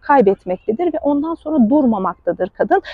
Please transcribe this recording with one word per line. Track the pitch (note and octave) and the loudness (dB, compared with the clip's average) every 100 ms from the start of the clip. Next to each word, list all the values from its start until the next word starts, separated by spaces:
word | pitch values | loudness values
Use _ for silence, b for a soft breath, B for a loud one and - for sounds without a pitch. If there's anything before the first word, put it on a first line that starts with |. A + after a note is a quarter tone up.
kaybetmektedir | - C#4 G3 G3 F#3 F#3 - A3+ F4+ | 2 4 4 0 -4 -6 -6 -2 -4
ve | D4+ | -2
ondan | C#4+ C#4+ D#4+ E4 | -2 -2 -2 -6
sonra | D4+ D#4 G#3+ | -4 0 2
durmamaktadır | D4+ B3+ G#3 F3+ F3+ F3 D#3+ F#3 | 4 2 0 -4 -4 -6 -4 -6
kadın | - G3+ F#4 B | -4 0 0 B